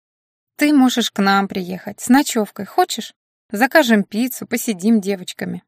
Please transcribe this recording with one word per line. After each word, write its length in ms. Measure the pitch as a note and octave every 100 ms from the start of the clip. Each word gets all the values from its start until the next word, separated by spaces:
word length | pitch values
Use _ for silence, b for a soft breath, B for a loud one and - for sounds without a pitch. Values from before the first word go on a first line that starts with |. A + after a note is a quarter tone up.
| _ _ _ _ _ _
«Ты 160 | D4
можешь 360 | D4+ B3+ A#3+ A3
к 100 | -
нам 280 | G3 G3 G3
приехать. 540 | G3 F3+ F#3 - G3+
С 80 | -
ночёвкой. 560 | B3+ D4 A#3+ G#3 - G3
Хочешь? 480 | - F#4 - - _ _ _ _
Закажем 540 | G3+ B3 E4 C4 A3
пиццу, 420 | F#3+ G#3 B3 - -
посидим 540 | A#3+ - G3 G3 A#3
девочками, 640 | F#3 G3 F3+ - F#3 F3+